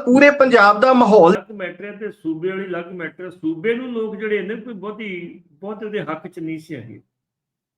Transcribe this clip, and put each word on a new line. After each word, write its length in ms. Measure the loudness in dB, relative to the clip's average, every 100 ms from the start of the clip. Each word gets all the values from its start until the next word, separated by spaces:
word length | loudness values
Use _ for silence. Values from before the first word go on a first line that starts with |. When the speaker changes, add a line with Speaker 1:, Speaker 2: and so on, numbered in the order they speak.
Speaker 1:
ਪੂਰੇ 260 | 4 6 6
ਪੰਜਾਬ 500 | 6 4 6 6 6
ਦਾ 120 | 4
ਮਾਹੌਲ 420 | 4 6 6 6
Speaker 2:
ਅਲੱਗ 160 | 4 -4 -12
ਮੈਟਰ 280 | -12 -12
ਹੈ 80 | -16 -12
ਤੇ 140 | -12
ਸੂਬੇ 380 | -10 -8 -6 -6
ਵਾਲੀ 160 | -6 -8
ਅਲੱਗ 240 | -10 -10
ਮੈਟਰ 320 | -12 -12 -12
ਹੈ। 60 | -18
ਸੂਬੇ 440 | -8 -8 -4 -4
ਨੂੰ 180 | -4 -6
ਲੋਕ 240 | -8 -8 -8
ਜਿਹੜੇ 240 | -4 -4
ਨੇ 120 | -6
ਕੋਈ 200 | -10 -12
ਬਹੁਤੀ, 340 | -14 -14 -12 -12 -12 -14 -18 _
ਬਹੁਤ 320 | _ -16 -12
ਉਹਦੇ 160 | -10 -8
ਹੱਕ 260 | -8 -10 -14
'ਚ 120 | -14
ਨਹੀਂ 200 | -12 -12
ਸੀ 160 | -14
ਹੈਗੇ। 240 | -16 -16 -20 _ _ _ _ _ _ _